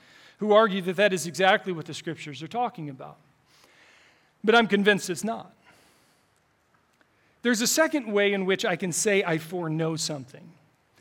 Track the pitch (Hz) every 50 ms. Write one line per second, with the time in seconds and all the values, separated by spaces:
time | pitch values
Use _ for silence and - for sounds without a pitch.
0 | _ _ - - - - _ - 202 214 208 214 226 208 185 196 170 185 175 170
1 | 208 202 185 156 147 175 135 - 190 190 208 202 - 196 175 160 143 - 151 -
2 | - 175 151 - - 151 139 123 160 143 - 240 247 214 - - 156 143 131 123
3 | 147 147 147 - _ _ _ _ _ _ _ _ _ _ _ _ _ _ _ _
4 | _ _ _ _ _ _ _ _ - 208 220 233 226 170 202 202 196 208 202 185
5 | - - 170 - - 214 226 202 - - _ _ _ _ _ _ _ _ _ _
6 | _ _ _ _ _ _ _ _ _ _ _ _ _ _ _ _ _ _ _ _
7 | _ _ _ _ _ _ _ _ - 240 247 202 247 - - 311 320 311 311 294
8 | 233 220 202 202 202 202 202 196 185 185 190 185 - 214 170 156 202 180 156 -
9 | - 214 202 196 196 175 160 160 160 160 185 180 170 160 156 160 160 160 160 156
10 | - - 151 139 123 - - - - - - _ _ _ _ _ _ _ _ _